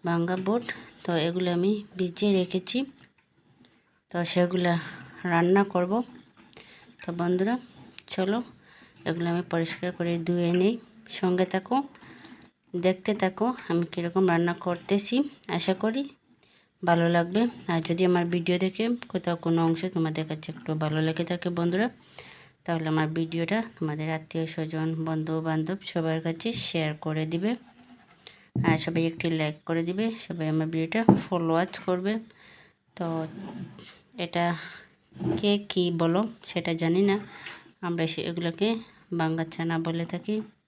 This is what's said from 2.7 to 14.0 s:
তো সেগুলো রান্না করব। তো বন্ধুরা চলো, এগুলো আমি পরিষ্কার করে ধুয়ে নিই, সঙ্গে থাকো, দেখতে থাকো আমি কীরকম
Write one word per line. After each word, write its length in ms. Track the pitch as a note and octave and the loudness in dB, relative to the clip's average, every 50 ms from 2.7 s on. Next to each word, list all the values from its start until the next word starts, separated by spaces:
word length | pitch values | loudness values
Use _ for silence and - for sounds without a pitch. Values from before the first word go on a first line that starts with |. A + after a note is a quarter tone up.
| - B3 C#4 C4+ - _ - _ _ _ _ _ _ _ _ _ _ _ - _ _ _ _ _ _ _ _ _ | -2 -2 -2 -4 -10 _ -20 _ _ _ _ _ _ _ _ _ _ _ -20 _ _ _ _ _ _ _ _ _
তো 60 | - F3 E3+ E3 | -4 -2 -2 2
সেগুলো 400 | - F3+ F3+ F3 F#3 F#3 F3+ F3 E3+ E3 - - - - - - - - - F3+ | 4 4 4 4 4 2 2 2 2 2 -2 -6 -14 -16 -18 -18 -16 -6 -2 2
রান্না 320 | E3+ E3+ F3 F3 F#3 G3+ G3+ G3 - | 4 4 6 6 6 6 4 4 2
করব। 180 | F3+ F3+ F3+ G3+ A#3+ A#3+ - - - - - _ - - - - - - - - - - - - - | 0 2 2 0 -2 -2 -4 -12 -20 -20 -20 _ -20 -20 -20 -20 -20 -20 -20 -20 -20 -20 -20 -20 -12
তো 80 | - - E3+ F3 | -10 -8 -4 -2
বন্ধুরা 360 | F3 F3 F3+ F3+ F#3+ G#3+ B3 B3+ A#3+ - - - - - - - - - - | 0 2 2 2 2 0 0 -2 -4 -12 -20 -20 -20 -20 -20 -20 -12 -8 -2
চলো, 240 | - F#3 F#3+ G#3+ A#3+ A#3+ - - - - - - - - - _ - - | -2 0 0 0 -2 -2 -6 -16 -20 -20 -20 -20 -20 -20 -20 _ -8 -6
এগুলো 200 | - D#3+ E3+ E3+ E3+ F3 | -4 -2 -2 0 0 0
আমি 100 | F3 E3+ - - | -2 -2 0 -2
পরিষ্কার 360 | E3 E3 E3 - - - F3+ F3+ | -2 0 -2 -4 -6 -6 -6 -4
করে 140 | - E3+ E3+ E3+ E3+ E3 | -2 -2 -2 -2 -2 0
ধুয়ে 240 | E3+ F3 F3 F3 E3+ E3+ F3+ | 0 0 2 2 2 4 4
নিই, 140 | F3+ G#3 A#3+ A#3 - - _ - - - - - | 4 4 2 0 -8 -18 _ -20 -16 -12 -6 -2
সঙ্গে 260 | - F#3 F3+ F3+ F#3 F#3 - | 0 2 2 2 2 0 0
থাকো, 220 | F#3+ F#3 - B3 C4+ C#4 - - - - - - - - - - - - - _ _ _ _ - F3 F3 | -4 -2 0 0 0 0 -2 -14 -20 -20 -20 -20 -20 -20 -20 -20 -20 -20 -20 _ _ _ _ -6 2 2
দেখতে 260 | F#3 F#3 F#3 - - G#3 G#3 | 2 2 2 0 -2 0 2
থাকো 260 | G3 F#3 F#3 - A3 B3 B3 - - - | 0 0 0 0 0 0 0 -4 -4 0
আমি 140 | E3+ E3+ E3+ E3 | 0 0 0 0
কীরকম 320 | - F3 | -2 -4